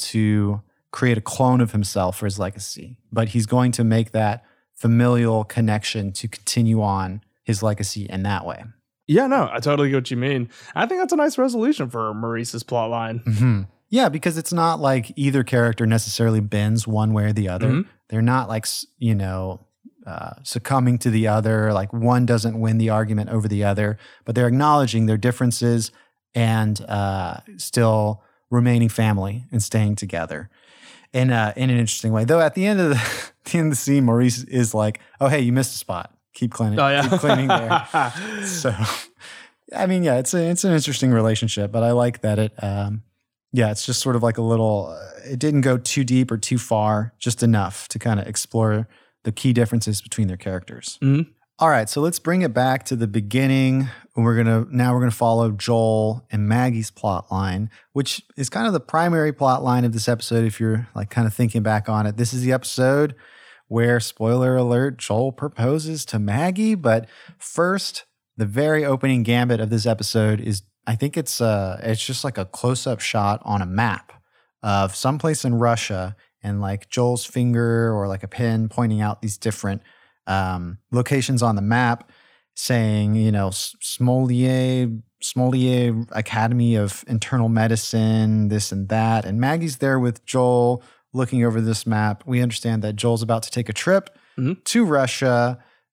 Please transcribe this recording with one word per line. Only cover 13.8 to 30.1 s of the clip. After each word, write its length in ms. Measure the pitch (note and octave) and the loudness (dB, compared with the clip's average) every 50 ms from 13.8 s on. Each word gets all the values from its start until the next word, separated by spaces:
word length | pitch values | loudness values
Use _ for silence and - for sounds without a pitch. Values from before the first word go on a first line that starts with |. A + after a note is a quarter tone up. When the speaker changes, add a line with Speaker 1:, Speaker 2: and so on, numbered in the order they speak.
| _ - | _ -2
Speaker 1:
Yeah, 180 | G#3+ C4 B3 E3 | 2 2 2 2
because 300 | C#3+ D#3 - F3 D#3 E3 | 0 0 -2 -2 -2 -2
it's 140 | - - | -6 -4
not 280 | F3 E3+ E3 E3+ D#3+ D#3 | 0 0 2 2 0 2
like 320 | C#3+ C3+ C3+ B2+ G#2+ - - | 2 2 2 2 0 -4 -4
either 280 | - C#3 C#3 C3 C3+ A#2 | -2 0 2 2 2 0
character 400 | - C3 A#2+ A#2 A#2 A2 - A#2 | 2 2 2 4 2 2 2 2
necessarily 540 | A2 A2+ A2 - A2 - - A#2 A2+ A2 G#2+ | 2 2 2 0 -2 -2 0 2 2 2 2
bends 460 | G#2 G#2 G#2+ G#2 G#2 G#2+ A2 A2 - A2+ | 0 0 0 0 2 2 0 0 0 -2
one 240 | A2 G#2+ G#2+ A2 | 0 0 0 2
way 120 | G#2+ G#2 G#2 | 2 2 0
or 80 | G#2+ | 0
the 160 | G#2+ G#2+ G2+ F#2 | 0 0 -2 -2
other. 200 | F2+ F#2 - B2+ | -2 0 0 2
Speaker 2:
Mm-hmm. 200 | B2+ E3+ G3+ - _ _ _ - | 2 0 -2 -4 _ _ _ -4
Speaker 1:
They're 140 | G#2+ A2 | 0 2
not 260 | A2+ A#2+ B2+ C3 A#2 F#2+ | 2 2 2 2 0 -2
like, 160 | A2+ A2 - | -4 -4 -4
s-, 220 | - - - - _ _ - | -6 -8 -8 -10 _ _ -4
you 160 | A#2+ A2+ G#2+ | 0 0 0
know, 520 | G2+ F#2+ F#2 F#2 F#2+ F#2 F#2 F#2 - - _ _ _ _ C#4+ _ D4 - | 0 0 -2 -4 -4 -6 -6 -8 -12 -16 _ _ _ _ -20 _ _ -16
uh, 280 | F#2+ D#2+ - - - - - | -14 -12 -12 -12 -12 -14 -14
succumbing 560 | C3+ - - B2 - - C3+ C3 B2 B2 B2 A#2 | -12 -8 -8 -8 -4 0 0 2 4 4 2 2
to 120 | - B2 | 0 0
the 180 | A2 A2 A2 G#2+ | 2 2 2 2
other. 440 | G#2 A2 G#2 A2 A2 A2 G#2+ G#2+ | 2 2 2 2 2 2 2 2
Like, 200 | G#2 F#2+ G2 G2 | 0 0 -2 -2
one 320 | A#2 A#2 A2+ A#2+ B2 B2 B2 | -4 0 2 2 4 4 4
doesn't 320 | A#2+ A#2+ A2+ G#2+ A2+ A2 A2+ | 2 2 2 2 -2 -2 0
win 180 | A2+ A2+ A2 A2+ | 0 2 2 2
the 120 | A2+ A2 | 2 2
argument 400 | G#2+ A2 A2 G#2+ A2 G#2+ G#2+ - | 2 0 0 0 0 -2 -2 -2
over 160 | A2+ A2 G#2 A2 | -2 -2 0 0
the 160 | G#2 G2+ G#2 | 0 0 0
other, 340 | G2+ G2+ G#2 G#2 G#2 G#2+ - - - - _ - | 0 2 2 0 -2 -2 -6 -10 -20 -20 _ -8
but 100 | - A2+ | -4 0
they're 140 | B2 B2 A#2+ | 2 2 4
acknowledging 580 | A#2+ C3+ D3 D3+ D3 D3 C3+ A2 A2+ A2+ A2 | 4 4 4 6 6 4 4 2 2 2 2
their 100 | A2 A2 G#2 | 2 2 2
differences 720 | A#2 B2 A#2 - B2+ A#2+ - - B2 A#2+ A#2 A2+ A2 - _ _ _ _ _ _ _ _ - | 2 0 0 2 0 0 0 0 0 2 2 0 -2 -4 _ _ _ _ _ _ _ _ -2
and, 460 | A#2+ A#2 A2+ A2+ A2 G#2+ G#2+ G#2 - | 0 0 2 2 2 0 0 -2 -4
uh, 560 | - - G#2+ G2+ G2 G2 G2 F#2+ F#2 E2+ E2 - - G#3+ G3+ | -4 -6 -4 -2 -2 -2 -2 -4 -4 -6 -8 -10 -14 -20 -16
still 680 | F3+ - - - B2 A#2 A2+ A2 G#2+ G#2 G#2+ G#2 - _ _ _ _ _ - | -14 -12 -4 0 2 4 4 4 2 2 0 -2 -4 _ _ _ _ _ -2
remaining 380 | A#2+ A#2+ A#2+ B2 A#2+ A#2 A#2 A2 | 0 2 4 4 4 4 2 2
family 560 | - - A2 A2 G#2 G2 F#2+ G2 G2+ B2 B2 - | 2 0 0 2 2 0 -2 -4 -6 -10 -10 -4
and 100 | B2+ A2+ | -4 -4
staying 340 | - - - A2 G#2+ G2+ G#2+ | -2 0 0 0 2 2 0
together 540 | - G#2 F#2+ | -2 -6 -8